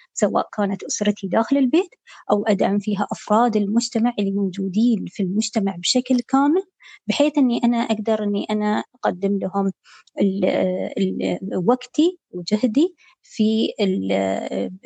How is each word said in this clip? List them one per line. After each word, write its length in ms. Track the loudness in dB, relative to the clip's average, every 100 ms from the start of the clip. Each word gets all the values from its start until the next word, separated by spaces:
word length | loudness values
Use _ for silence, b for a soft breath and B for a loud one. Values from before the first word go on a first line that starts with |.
| b
سواء 340 | -2 0 0 -2 -4
كانت 260 | -4 -4
أسرتي 440 | -6 -2 -2 -2 0
داخل 300 | 0 2 2
البيت 320 | 4 2 0 _ B B B
أو 120 | 0
أدعم 360 | 2 0 2 0
فيها 280 | -2 -2 -4
أفراد 440 | -6 0 2 2 2
المجتمع 580 | 0 -2 -2 0 0 0
اللي 120 | -2
موجودين 720 | 0 -2 -2 -2 2 2 0 -2
في 160 | -4
المجتمع 520 | -2 -2 -2 -2 -2 -4
بشكل 440 | -2 0 2 -2
كامل، 440 | 0 2 4 2 0 _ B B -4
بحيث 300 | 2 2 4
إني 240 | 2 2
أنا 140 | 0 0
أقدر 460 | 0 -2 0 0
إني 220 | 0 -2 -2
أنا 340 | -2 0 0 -4 -4
أقدم 440 | -4 0 0 0
لهم 300 | -2 0 -2 -4 b b b 0
ال-، 240 | 0 2 0 2 0 -2 -4 -2
ال-، 420 | -2 0 -2 -2 -2 -2 2
وقتي 540 | 0 0 0 0 0 _
وجهدي 640 | -10 -4 0 2 2 0 -2 b b
في 520 | _ 0 2 2 -2 0
ال-، 880 | 0 0 0 0 0 -2 -4 -6 -6 -8